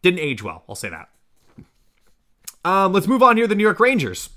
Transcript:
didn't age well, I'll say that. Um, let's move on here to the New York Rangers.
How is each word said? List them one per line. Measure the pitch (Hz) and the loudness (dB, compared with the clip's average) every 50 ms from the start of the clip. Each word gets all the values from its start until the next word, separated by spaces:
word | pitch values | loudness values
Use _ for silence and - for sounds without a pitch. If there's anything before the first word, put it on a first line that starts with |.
| - | 2
didn't | 196 180 180 | 0 0 0
age | 156 147 131 107 104 | -4 -6 -6 -8 -10
well, | 95 80 82 _ - | -14 -14 -14 _ -18
I'll | 101 | -16
say | - - 98 | -14 -12 -12
that. | 85 80 85 _ _ _ _ _ _ _ _ _ _ - - _ _ _ _ _ _ _ _ _ _ _ _ _ _ _ _ - - _ _ | -14 -14 -18 _ _ _ _ _ _ _ _ _ _ -20 -20 _ _ _ _ _ _ _ _ _ _ _ _ _ _ _ _ -20 -20 _ _
Um, | 175 185 196 196 190 185 | -2 0 2 2 2 2
let's | 202 - | 0 0
move | 190 254 254 254 | 2 2 4 4
on | 254 233 | 4 4
here | 220 233 | 4 2
to | 220 | 0
the | 214 | 0
New | 202 214 | 0 0
York | 214 196 - | 0 2 2
Rangers. | 233 247 269 226 143 104 92 - - - - | 2 2 2 0 -2 -4 -6 -10 -14 -16 -20